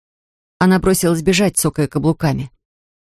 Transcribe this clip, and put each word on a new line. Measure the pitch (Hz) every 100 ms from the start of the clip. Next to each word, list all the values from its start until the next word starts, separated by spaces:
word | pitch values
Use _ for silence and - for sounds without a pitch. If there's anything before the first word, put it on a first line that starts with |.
| _ _ _ _ _ _
Она | 185 185
бросилась | 185 190 170 165
бежать, | 156 180 202 -
цокая | 156 - 143
каблуками. | 143 147 165 160 131 139 _ _ _ _ _